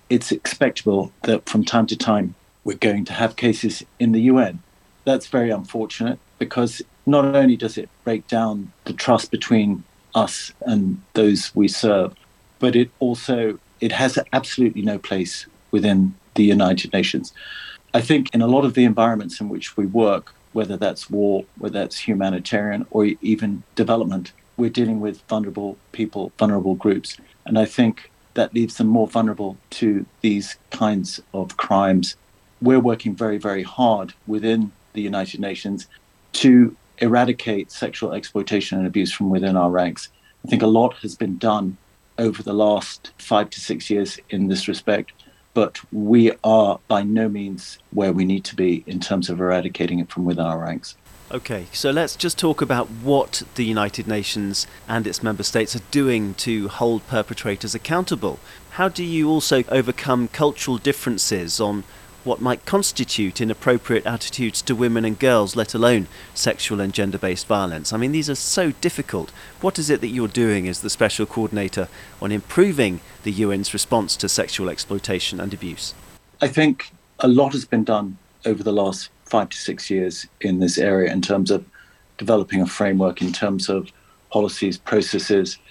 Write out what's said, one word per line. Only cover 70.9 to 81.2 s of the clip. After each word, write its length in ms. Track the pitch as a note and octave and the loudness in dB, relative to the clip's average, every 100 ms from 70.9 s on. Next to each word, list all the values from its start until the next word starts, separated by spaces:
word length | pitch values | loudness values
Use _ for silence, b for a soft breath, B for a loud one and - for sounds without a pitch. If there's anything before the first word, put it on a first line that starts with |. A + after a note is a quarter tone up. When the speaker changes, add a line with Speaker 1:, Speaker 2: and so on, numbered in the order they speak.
Speaker 2:
Special 340 | - A2 - | 0 0 0
Coordinator 640 | G#2+ - A2 G#2+ F#2+ - F2+ B B B | -4 -4 -4 -2 -4 -4 -6 B B B
on 120 | G2 | -4
improving 640 | G#2 - - G3 D3 G#2+ F2 - B | -4 -2 2 4 4 0 -2 -10 B
the 80 | G#2+ | -6
U 220 | G2 G#2 | -2 0
N's 200 | G2 G2+ | 0 -2
response 440 | G2+ - A#2 G2 - | -4 0 0 0 -2
to 120 | G2 | -2
sexual 400 | - G2 - F#2 | -2 -2 -4 -6
exploitation 720 | D#2 - G2 - F#2 - F2+ | -6 -6 -6 -4 -4 -4 -6
and 160 | F#2+ | -8
abuse? 400 | G2+ F2 - - - - - _ - | -8 -10 -10 -12 -14 -20 -20 _ -4
Speaker 1:
I 80 | C#3+ | -2
think 420 | C#3+ D#3 C3+ - - _ - | 2 2 2 -6 -20 _ 0
a 80 | B2+ | 4
lot 240 | B2 C#3 | 6 4
has 120 | C3+ | 0
been 200 | - A#2 | -2 -2
done 340 | A2 G#2+ G2+ F#2+ _ _ | 2 0 -2 -10 _ _
over 200 | A2+ G2+ | -4 -2
the 80 | G#2 | 0
last 380 | G#2 G2 F#2+ - _ - | 2 0 -2 -10 _ -2
five 220 | A2+ - | 0 0
to 60 | - | -6
six 320 | - - - | -8 -6 -2
years 380 | F#2+ F#2 - - - | -2 -2 -4 -14 -6
in 180 | G2+ F2+ | -2 0
this 200 | F2+ - | 2 2
area 340 | G2+ F#2+ F2+ | 2 2 2
in 80 | F2+ | 0